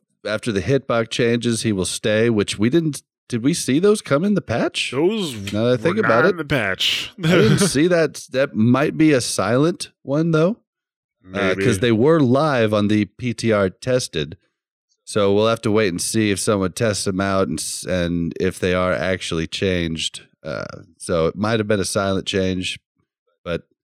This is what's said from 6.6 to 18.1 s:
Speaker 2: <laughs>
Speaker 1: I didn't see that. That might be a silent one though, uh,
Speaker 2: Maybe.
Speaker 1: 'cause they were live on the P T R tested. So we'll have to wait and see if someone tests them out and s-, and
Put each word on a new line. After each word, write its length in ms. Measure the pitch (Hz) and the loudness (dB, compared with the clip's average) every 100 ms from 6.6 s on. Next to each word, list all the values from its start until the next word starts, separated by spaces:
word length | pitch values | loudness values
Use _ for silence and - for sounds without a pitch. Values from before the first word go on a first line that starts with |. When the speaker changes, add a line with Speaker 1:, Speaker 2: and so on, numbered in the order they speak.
| 101 92 - - - | -2 -2 -2 -4 -8
Speaker 2:
<laughs> 40 | - | -4
Speaker 1:
I 40 | 160 | 2
didn't 300 | 185 214 202 | 4 4 4
see 300 | 196 135 175 | 2 2 2
that. 380 | 170 151 - - | 2 0 -4 -6
That 240 | 127 139 | -2 -2
might 420 | - 117 127 160 151 | 2 2 4 2 4
be 160 | 156 | 4
a 80 | 135 | 4
silent 680 | - - 98 123 156 - - _ | 0 -2 0 2 2 -2 -10 _
one 280 | - 143 165 | -4 -2 2
though, 260 | 156 170 233 _ _ _ _ _ _ | 2 2 0 _ _ _ _ _ _
uh, 140 | 95 95 | -8 -2
Speaker 2:
Maybe. 260 | 95 92 | 0 2
Speaker 1:
'cause 140 | 101 101 | 2 2
they 120 | 120 | 2
were 280 | 110 139 165 | 4 4 4
live 520 | 127 135 156 131 110 | 4 4 2 2 2
on 120 | 104 104 | 2 2
the 180 | 107 101 | 0 0
P 260 | - 123 | -6 -8
T 160 | 110 113 | -4 0
R 200 | 104 95 | 2 2
tested. 680 | - - 127 - 80 73 82 _ _ _ _ _ _ | -2 -2 -2 -2 -6 -8 -10 _ _ _ _ _ _
So 300 | - 107 101 | -6 0 2
we'll 140 | 101 110 | 2 2
have 140 | 113 | 0
to 80 | 113 | 0
wait 160 | 107 104 | 2 0
and 120 | 87 | -2
see 300 | - 110 107 | -4 0 0
if 80 | 95 | 0
someone 340 | - 104 95 | 0 0 0
tests 320 | - 113 98 | -2 -2 -2
them 160 | 101 92 | -4 -2
out 280 | 98 95 95 | 0 0 0
and 100 | 80 | -4
s-, 260 | - - | -8 -8
and 480 | - 90 85 | -4 -2 -2